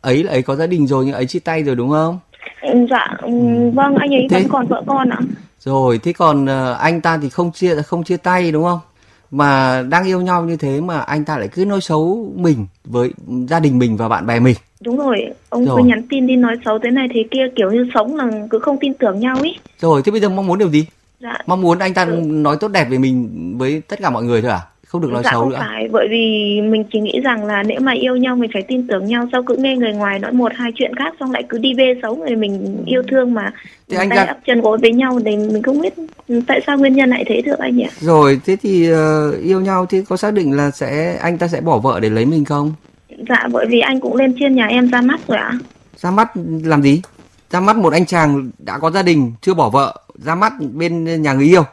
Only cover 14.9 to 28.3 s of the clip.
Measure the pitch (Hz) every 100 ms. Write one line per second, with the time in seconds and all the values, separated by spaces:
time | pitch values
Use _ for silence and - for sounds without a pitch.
14.9 | 254 277 208 226 - _ 240 254 247 247
15.9 | 226 240 277 254 254 240 233 233 220 240
16.9 | 254 254 233 220 262 262 247 190 226 247
17.9 | 240 220 302 247 214 214 220 294 277 277
18.9 | 269 233 190 247 262 311 370 - _ 165
19.9 | 147 135 214 202 190 196 185 196 151 156
20.9 | _ _ _ 240 - - 185 175 175 190
21.9 | 185 175 170 160 151 147 151 214 196 131
22.9 | 127 135 127 113 90 85 113 127 151 -
23.9 | - 185 120 120 117 120 101 85 _ _
24.9 | 175 151 123 123 123 123 127 214 220 226
25.9 | 220 214 226 226 214 208 208 214 220 208
26.9 | 220 208 - 269 233 208 208 208 - 269
27.9 | 233 254 254 254